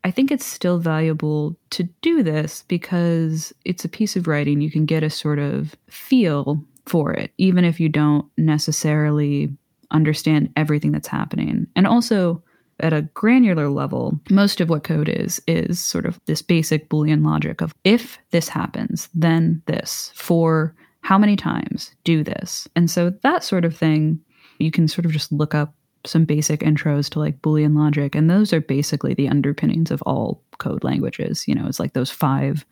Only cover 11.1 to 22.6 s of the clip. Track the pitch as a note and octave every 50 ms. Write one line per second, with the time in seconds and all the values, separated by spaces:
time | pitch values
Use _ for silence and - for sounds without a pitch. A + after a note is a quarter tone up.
11.1 | - - - - - - - - - - - - _ - F#3+ - - A#3+ A#3 -
12.1 | A3+ G3+ F#3 F3 E3+ E3 _ _ _ _ _ _ _ _ - D#3+ D#3+ D3+ D#3 D#3
13.1 | _ - - G#3+ A#3+ C4 B3 G#3+ F3+ D#3+ D3 C#3+ C#3 C3+ C#3 - - B2+ B2 -
14.1 | - D3+ _ - F#3+ G3 G3+ G3+ - - F3 E3 E3 D3+ - - D#3+ D#3 D3+ -
15.1 | - - - - E3+ - _ - E3 D#3+ D#3+ - F3 F3 - - - - - -
16.1 | F3 - _ - D#3 D#3 - _ F3 E3 D#3 - D#3+ D#3 D#3 _ - D3+ D3+ D3+
17.1 | D#3 D3+ D3+ D#3 D#3 D#3 D#3 D#3 - - D#3+ D#3+ - _ _ F#3 G#3+ A#3+ - -
18.1 | - - _ _ - E3+ D#3+ - - - - - - - - - - - - -
19.1 | _ E3+ D#3+ E3 E3 E3 E3 E3 E3 D#3+ - - C3+ - - - - - - -
20.1 | _ - - - F3 E3 E3 D#3+ D#3+ D#3+ D#3 D#3+ - _ _ _ _ _ - -
21.1 | F#3+ G3 G#3 G#3 G#3 G3+ - E3 - - - - - - - - _ _ _ -
22.1 | E3+ D#3 D3+ - - - - F3+ - -